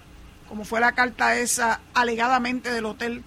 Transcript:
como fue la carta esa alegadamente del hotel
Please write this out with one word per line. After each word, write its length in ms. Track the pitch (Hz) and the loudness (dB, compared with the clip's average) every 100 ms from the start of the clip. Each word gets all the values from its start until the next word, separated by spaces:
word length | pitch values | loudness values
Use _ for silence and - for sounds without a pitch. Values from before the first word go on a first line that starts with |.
| - - - - - | -20 -20 -20 -20 -14
como 160 | 214 - | -12 -4
fue 160 | 226 | 2
la 100 | 240 | 2
carta 460 | 247 247 220 233 240 | 2 0 2 0 2
esa 420 | 240 - 226 214 - | 0 0 0 -2 -2
alegadamente 800 | 254 240 226 240 254 240 254 240 | 0 0 2 2 2 0 -4 -4
del 100 | 233 | -4
hotel 400 | 220 208 233 240 | -4 -6 -6 -6